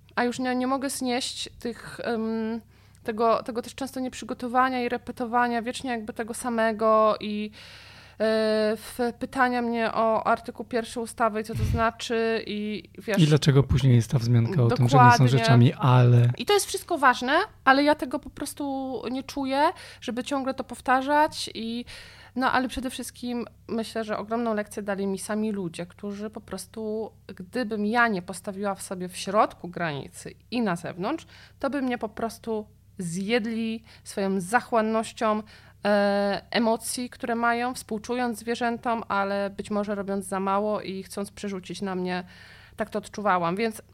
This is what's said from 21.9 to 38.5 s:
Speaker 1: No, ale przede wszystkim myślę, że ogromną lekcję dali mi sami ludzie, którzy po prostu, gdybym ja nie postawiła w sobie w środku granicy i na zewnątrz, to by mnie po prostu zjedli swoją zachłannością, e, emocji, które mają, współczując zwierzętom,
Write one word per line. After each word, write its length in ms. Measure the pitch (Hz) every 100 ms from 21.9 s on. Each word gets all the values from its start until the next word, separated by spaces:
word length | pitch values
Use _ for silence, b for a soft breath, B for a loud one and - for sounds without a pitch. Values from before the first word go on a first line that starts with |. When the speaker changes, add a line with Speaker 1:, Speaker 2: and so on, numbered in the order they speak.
| B B B B 240
Speaker 1:
No, 160 | 254
ale 160 | 254 254
przede 220 | 254 254
wszystkim 560 | - 233 - 240 240 220 - -
myślę, 360 | 226 220 226
że 140 | 214 214
ogromną 360 | 208 233 233
lekcję 300 | 208 208 -
dali 240 | 202 196 196
mi 120 | 190
sami 320 | - 214 214
ludzie, 340 | 202 175 160 175
którzy 440 | - 202 202 214
po 120 | 220
prostu, 680 | - 190 - 226 214 220 214 - -
gdybym 580 | 190 180 247 214 214 208
ja 220 | 240 233
nie 140 | 190
postawiła 540 | 180 185 - 190 202 190
w 60 |
sobie 280 | - 185 180
w 80 | -
środku 500 | - 208 - - 175
granicy 640 | 185 170 143 - - - - -
i 100 | 247
na 140 | 214 175
zewnątrz, 500 | 151 170 208 330 - b b b
to 100 | 269
by 120 | 285
mnie 160 | 262 240
po 120 | 214
prostu 580 | - 226 - 226 220 208 _ _ -
zjedli 840 | 175 175 196 233 220 226 226 226 - b
swoją 380 | - - 190 196
zachłannością, 1000 | 175 240 - 233 220 220 220 - 220 214 208 b b b 202
e, 560 | 208 202 202 202 190 -
emocji, 580 | - 226 226 - - 247
które 260 | - 240 233
mają, 380 | 233 233 247
współczując 640 | 254 - 214 233 247 240 208
zwierzętom, 640 | 226